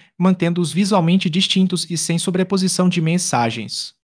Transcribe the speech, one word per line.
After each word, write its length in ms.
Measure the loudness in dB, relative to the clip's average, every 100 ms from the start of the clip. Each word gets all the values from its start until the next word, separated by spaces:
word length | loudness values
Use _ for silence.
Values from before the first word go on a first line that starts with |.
| _ 0
mantendo-os 540 | 0 2 0 0 -2
visualmente 580 | 0 2 2 4 2 2
distintos 560 | -2 0 2 2 0 -4
e 80 | -6
sem 200 | -2 -2
sobreposição 680 | -2 -2 0 0 0 2 2
de 140 | 2
mensagens. 920 | 0 0 0 -2 -2 -4 -8 -10 -12 _ _